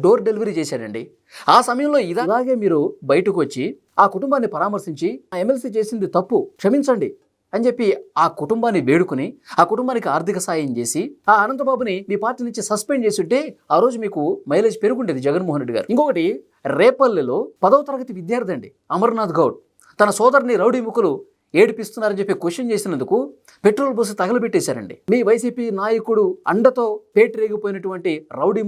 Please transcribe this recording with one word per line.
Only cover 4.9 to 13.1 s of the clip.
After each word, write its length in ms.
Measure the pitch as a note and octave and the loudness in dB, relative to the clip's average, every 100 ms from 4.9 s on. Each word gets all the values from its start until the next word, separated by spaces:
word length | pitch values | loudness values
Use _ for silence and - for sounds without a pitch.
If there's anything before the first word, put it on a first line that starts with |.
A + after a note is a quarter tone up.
| D3 F3 B3+ - | -6 -6 -6 -8
"ఆ 40 | F3+ | -2
ఎంఎల్సీ 260 | G#3+ C4 C4 A3 | 0 -2 -2 -4
చేసింది 300 | G#3+ A3+ F3+ F#3 | -4 -4 -2 -2
తప్పు, 220 | F#3 G3+ - - | 0 -2 -2 -2
క్షమించండి" 480 | G3+ C#4+ C#4 A3 B2 - _ _ _ | 0 2 2 0 -2 -8 _ _ _
అని 120 | G#3 A#3+ | -2 0
చెప్పి 200 | A#3+ G#3 - - D3+ | 2 0 0 -2 0
ఆ 20 | D#3+ D#3 | 0 0
కుటుంబాన్ని 420 | D3 A3+ A#3 F#3 B2+ | -4 0 0 0 2
వేడుకుని 380 | E3 F3+ C3+ F3+ - - - | 2 2 -4 -6 -10 -2 2
ఆ 40 | F3 | 2
కుటుంబానికి 380 | A3+ B3+ A#3 F#3 D3+ | 2 -2 -2 0 -2
ఆర్థిక 240 | E3+ F3+ F#3 | -2 -4 -2
సాయం 240 | D#3+ C#3 A#2 | -2 -2 -4
చేసి 240 | A#2+ D3+ C4+ - - | -4 -4 -6 -6 -2
ఆ 40 | G#3+ | 0
అనంతబాబుని 520 | G#3+ C4+ C4+ B3 A3+ F#3 G3 | 0 -2 -2 -2 -2 -6 -4
మీ 80 | G3+ | -4
పార్టీ 200 | A3 B3+ A#3+ | -4 -6 -8
నుంచి 160 | A#3 - | -8 -6
సస్పెండ్ 380 | G#3 - C#4 | -4 -2 -2
చేసి 120 | G#3+ | 0